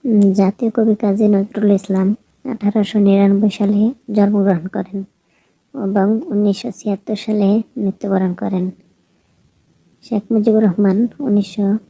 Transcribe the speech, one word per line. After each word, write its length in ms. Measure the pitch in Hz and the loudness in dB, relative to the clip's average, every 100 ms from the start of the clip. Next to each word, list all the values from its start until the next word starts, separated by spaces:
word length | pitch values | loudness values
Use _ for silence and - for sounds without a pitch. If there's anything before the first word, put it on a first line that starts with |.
উম, 180 | 277 214 202 | 2 2 4
জাতীয় 360 | 190 190 - 233 | 4 0 0 -4
কবি 240 | 226 220 214 | 0 0 0
কাজী 300 | 208 196 208 | 0 0 2
নজরুল 440 | 208 202 - 208 | 2 0 -2 0
ইসলাম 360 | 196 - 190 190 214 _ _ - | 0 0 -2 0 -2 _ _ -12
আঠারোশো 520 | 226 202 220 202 220 | -4 -2 -2 -2 2
নিরানব্বই 520 | 196 196 196 196 208 | 2 4 4 4 0
সালে 300 | - 202 202 220 277 - | 0 -2 2 0 -2 -6
জন্মগ্রহণ 540 | 208 202 208 196 180 175 | 0 2 2 2 0 -2
করেন 320 | 202 185 190 190 _ _ _ _ _ _ | -8 -8 -8 -12 _ _ _ _ _ _
এবং 340 | 269 202 202 196 220 339 | -8 -2 0 2 0 -2
উনিশশো 400 | 208 208 196 240 | 0 0 -2 -6
ছিয়াত্তর 460 | - 214 196 - 214 | -8 -6 -6 -6 -8
সালে 320 | - 214 196 214 220 - | -4 0 2 0 -2 -6
মৃত্যুবরণ 540 | 202 - 202 190 185 | -6 -4 -4 -2 -2
করেন। 320 | 175 196 190 185 - _ _ _ _ _ _ _ _ _ _ _ _ | -4 -4 -4 -4 -8 _ _ _ _ _ _ _ _ _ _ _ _
শেখ 200 | - 214 - | -6 -6 -2
মুজিবুর 340 | 226 214 220 | 0 2 4
রহমান 340 | 220 175 202 190 240 - | 2 2 2 2 -2 -4
উনিশশো 480 | 277 208 196 - 202 214 _ | -2 0 -2 -2 -2 -2 _